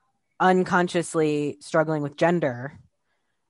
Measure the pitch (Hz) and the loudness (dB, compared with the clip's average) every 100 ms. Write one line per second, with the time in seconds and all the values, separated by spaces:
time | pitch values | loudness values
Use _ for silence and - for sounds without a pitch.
0 | _ _ _ - 180 185 165 180 175 175 | _ _ _ 0 2 4 2 0 0 -2
1 | 160 165 156 147 147 - - 165 156 156 | -2 0 0 0 -4 -8 -4 0 0 -2
2 | 143 - 165 175 151 120 139 - _ _ | -6 0 0 2 -2 -6 -12 -16 _ _
3 | _ _ _ _ | _ _ _ _